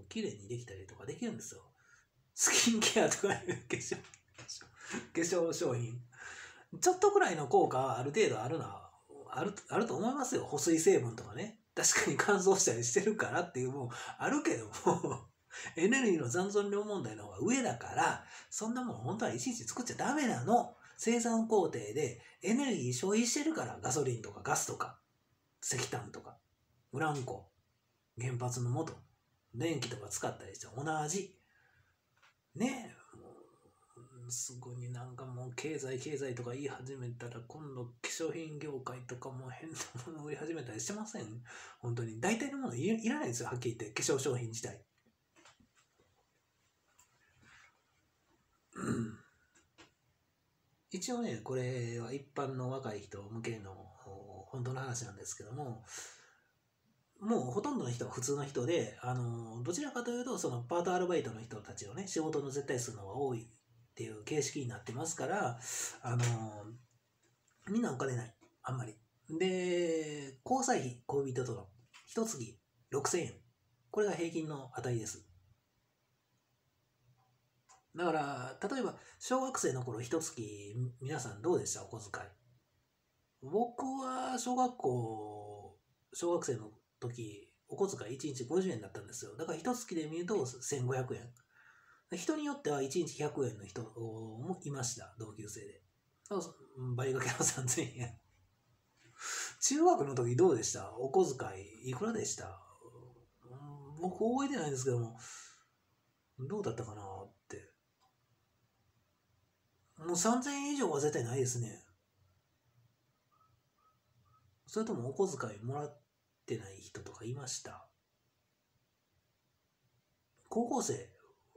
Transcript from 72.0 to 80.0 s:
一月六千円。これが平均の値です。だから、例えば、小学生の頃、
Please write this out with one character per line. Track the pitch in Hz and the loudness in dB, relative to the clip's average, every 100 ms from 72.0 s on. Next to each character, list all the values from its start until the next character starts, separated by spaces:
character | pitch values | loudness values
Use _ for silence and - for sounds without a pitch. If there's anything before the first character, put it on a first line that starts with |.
| - | -6
一 | - 220 | -2 -2
月 | 143 104 - _ _ - | -2 -8 -12 _ _ -4
六 | 135 - | -2 2
千 | 180 | 2
円。 | 143 - _ _ _ _ _ | 0 -6 _ _ _ _ _
こ | 208 | 2
れ | 208 | 2
が | |
平 | 160 170 | 2 0
均 | 165 156 | 0 -2
の | 143 127 - | -4 -8 -4
値 | 123 120 | 0 0
で | 104 | -2
す。 | - - - _ _ _ _ _ _ _ _ _ _ _ _ _ _ _ _ _ _ _ _ _ _ _ - _ 156 | -10 -14 -20 _ _ _ _ _ _ _ _ _ _ _ _ _ _ _ _ _ _ _ _ _ _ _ -20 _ 0
だ | |
か | 175 | 2
ら、 | 156 143 131 127 - 294 | 2 0 -2 -6 -4 -2
例 | 269 | 0
え | |
ば、 | 196 - - - | -2 -4 -16 -10
小 | - 262 | 0 2
学 | 262 262 | 2 0
生 | 160 | 2
の | 127 | 0
頃、 | 123 110 | -2 -4